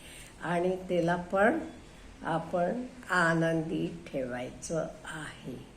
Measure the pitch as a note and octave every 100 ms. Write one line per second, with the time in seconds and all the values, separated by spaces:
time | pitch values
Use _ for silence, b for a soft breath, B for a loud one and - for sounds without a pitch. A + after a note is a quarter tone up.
0 | B B B B D#3 F3 F3+ F#3 - F3+
1 | E3 F3+ F3 G3 A3 D#4+ - - B B
2 | B B - D#3+ - F3+ F3+ A#3+ B3+ -
3 | - F3+ E3 E3 E3 E3 D#3+ D#3 F3 -
4 | - C#3+ B2 B2 B2+ - - D#3+ D#3+ -
5 | - D#3+ D3+ - D#3+ A#2+ C3